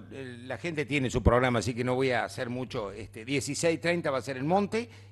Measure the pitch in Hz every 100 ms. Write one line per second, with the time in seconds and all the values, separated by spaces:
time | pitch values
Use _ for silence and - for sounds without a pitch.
0 | 101 131 127 120 127 120 175 156 127 143
1 | 123 123 - 123 127 120 98 117 123 127
2 | 135 117 101 - 120 123 127 127 101 104
3 | 101 113 117 139 143 135 165 165 170 175
4 | 151 131 135 127 147 196 202 220 233 -
5 | -